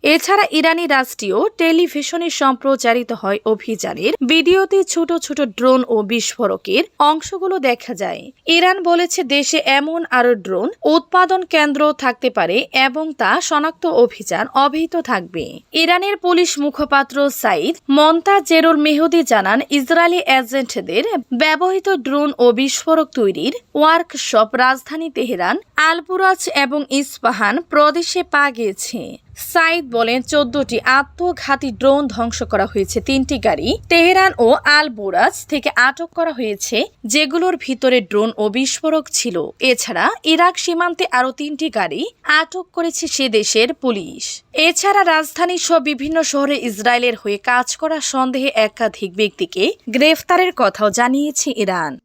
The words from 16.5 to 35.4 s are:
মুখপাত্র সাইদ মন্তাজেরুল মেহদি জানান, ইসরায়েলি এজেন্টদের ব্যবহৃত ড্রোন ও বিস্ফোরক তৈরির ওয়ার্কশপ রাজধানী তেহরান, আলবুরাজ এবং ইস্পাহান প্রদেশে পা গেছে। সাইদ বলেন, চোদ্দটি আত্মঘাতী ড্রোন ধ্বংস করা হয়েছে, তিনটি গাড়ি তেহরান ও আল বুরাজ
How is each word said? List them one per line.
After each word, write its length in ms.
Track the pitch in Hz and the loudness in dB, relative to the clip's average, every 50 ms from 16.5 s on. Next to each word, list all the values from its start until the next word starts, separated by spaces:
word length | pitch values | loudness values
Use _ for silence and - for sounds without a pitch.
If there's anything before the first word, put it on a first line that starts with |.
| - 285 | 0 -2
মুখপাত্র 580 | 285 294 277 - 294 - 285 277 277 277 254 269 285 285 269 - | -4 -4 -2 -4 -4 0 2 0 0 0 -2 0 0 0 -2 -2
সাইদ 340 | - 233 196 160 156 226 330 - _ - | -2 -2 -2 0 -2 -2 -4 -6 _ 0
মন্তাজেরুল 880 | 269 285 302 311 330 339 330 392 403 403 294 - 330 320 320 330 330 294 294 | 2 4 4 4 4 2 2 2 2 2 2 4 2 4 6 6 4 4 4
মেহদি 380 | 302 302 285 320 330 330 339 311 - 240 | 2 2 2 2 2 4 2 2 4 2
জানান, 260 | 214 196 190 208 247 - - 277 285 | 2 2 2 0 0 0 0 -2 -2
ইসরায়েলি 420 | 269 - 330 330 339 339 349 359 - - 269 262 | 0 2 2 4 4 4 2 0 0 2 2 2
এজেন্টদের 680 | 254 220 247 269 262 240 - 233 185 - 165 208 285 440 453 330 240 _ - 240 | 2 0 -4 -4 -4 -2 -6 -8 -6 -2 -2 0 0 0 -2 -4 -4 _ -2 0
ব্যবহৃত 480 | 294 311 311 311 349 359 370 381 370 403 381 320 233 | 2 2 2 2 0 0 0 0 0 0 -2 -2 -2
ড্রোন 240 | 269 262 285 294 294 277 - | -2 0 0 0 0 0 2
ও 80 | 247 240 240 | 4 4 4
বিস্ফোরক 560 | 214 269 277 254 - - - 320 320 311 302 _ - | 4 0 -2 -2 -4 0 2 2 2 2 -2 _ -2
তৈরির 360 | 226 196 190 - 156 233 294 480 _ _ _ 294 | 0 0 0 0 -4 -4 -4 -6 _ _ _ 2
ওয়ার্কশপ 680 | 302 311 320 339 349 _ - 269 - - - 220 220 220 - 247 254 | 4 4 4 2 0 _ -8 -10 -8 0 2 2 2 2 2 0 2
রাজধানী 460 | 254 262 269 - - 294 320 330 330 269 | 2 2 0 -4 -12 -10 -8 -8 -8 -6
তেহরান, 400 | - 233 226 240 175 180 180 220 359 - _ _ - 302 320 | -6 -4 -4 -4 -2 -2 -2 -2 -4 -6 _ _ 0 2 2
আলবুরাজ 540 | 330 339 320 _ 370 370 381 381 381 370 - - - 285 277 | 2 0 -4 _ -4 0 2 2 2 2 -2 -4 -2 -2 -2
এবং 160 | 262 269 302 285 - 262 277 | 0 -2 -4 -4 -2 -2 -4
ইস্পাহান 540 | 285 - - - - 233 240 196 220 202 214 294 349 _ | -4 -4 -8 -4 -2 -2 0 0 0 0 0 -2 -4 _
প্রদেশে 500 | - 294 294 302 302 339 339 - - 370 349 349 - | 2 4 4 4 2 0 -4 -4 -4 -4 -4 0 0
পা 120 | 247 277 285 | 2 2 2
গেছে। 520 | 247 226 233 208 196 - - - - 233 - - - - _ _ - - - | 0 -2 -4 -6 -4 -6 -10 -10 -10 -10 -12 -12 -16 -18 _ _ -20 -16 -16
সাইদ 400 | - - 349 330 330 330 349 311 262 | -4 0 2 2 2 0 -2 -4 -4
বলেন, 280 | 233 233 233 226 240 262 247 - | -2 -2 0 0 0 -2 -4 0
চোদ্দটি 480 | - 294 294 240 233 294 269 - 233 220 - - 254 269 | 0 0 0 0 0 -4 -4 -2 -4 -4 0 2 2 2
আত্মঘাতী 720 | 277 269 - - 349 359 254 262 - - 277 269 302 269 220 185 | 0 -2 -6 -4 -4 -4 -4 -4 -2 -4 -4 -2 -2 -8 -6 0
ড্রোন 220 | 240 269 269 285 294 262 202 | 2 2 4 4 0 -2 -4
ধ্বংস 240 | 202 233 233 226 - - - - | -4 -6 -4 -4 -6 -6 -4 -2
করা 140 | 202 190 - - | -2 -2 -2 -2
হয়েছে, 260 | 208 - 87 - 233 | -4 -4 -2 -4 -6
তিনটি 360 | - - 269 269 262 - 294 254 | -2 0 0 0 0 -2 -4 -2
গাড়ি 300 | - 226 170 139 151 185 285 466 - - | 0 0 0 0 0 -2 -4 -4 -2 0
তেহরান 440 | 339 339 330 349 370 381 381 381 - - | 2 4 6 6 4 4 4 2 2 2
ও 100 | 240 226 247 - - 285 294 | 4 4 4 4 4 2 4
আল 100 | 294 302 302 240 214 | 4 2 0 -4 -8
বুরাজ 360 | 208 196 185 175 214 302 - - | -6 -2 0 2 2 2 0 -2